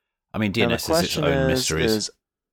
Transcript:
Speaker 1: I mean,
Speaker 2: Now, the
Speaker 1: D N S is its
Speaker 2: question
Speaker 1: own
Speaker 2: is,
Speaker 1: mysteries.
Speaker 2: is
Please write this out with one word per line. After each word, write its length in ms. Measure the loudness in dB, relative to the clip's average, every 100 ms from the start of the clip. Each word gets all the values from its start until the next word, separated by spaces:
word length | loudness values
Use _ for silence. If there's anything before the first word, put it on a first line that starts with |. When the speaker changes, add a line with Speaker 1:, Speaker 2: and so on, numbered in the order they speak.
| _ _ _
Speaker 1:
I 40 | -4
mean, 120 | -2
Speaker 2:
Now, 20 |
the 0 |
Speaker 1:
D 100 | 0
N 100 | 0
S 100 | 0
is 60 | 0
its 100 | 0
Speaker 2:
question 260 | 0 -2
Speaker 1:
own 80 | 0
Speaker 2:
is, 160 | 0 2
Speaker 1:
mysteries. 440 | 0 0 0 2
Speaker 2:
is 180 | 0 -2 -12 _ _ _